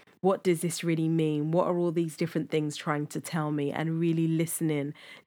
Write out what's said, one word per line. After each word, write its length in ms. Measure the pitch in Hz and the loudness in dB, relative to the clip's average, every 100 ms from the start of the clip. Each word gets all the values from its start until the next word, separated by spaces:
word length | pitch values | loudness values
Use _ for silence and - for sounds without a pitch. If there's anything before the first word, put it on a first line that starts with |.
| - _ | -20 _
What 240 | 185 190 | 0 2
does 160 | 185 165 | 2 0
this 240 | 175 - | 0 -2
really 240 | 170 160 160 | -2 0 2
mean? 440 | 165 156 151 151 | 2 2 2 2
What 160 | 170 - | 2 2
are 100 | 175 | 2
all 160 | 175 | 0
these 240 | 170 165 - | 0 -2 -2
different 320 | 165 165 - | -2 -2 -2
things 260 | 156 151 - | -2 -2 -4
trying 320 | - 147 147 | -2 -2 -2
to 140 | 151 | -6
tell 280 | - 170 151 | -4 -2 0
me? 220 | 147 143 | 0 -2
And 260 | - 160 165 | -2 -2 0
really 300 | 170 165 160 | 2 2 2
listening, 680 | 160 165 - 160 147 143 - - - | 2 0 0 0 0 -2 -6 -16 -14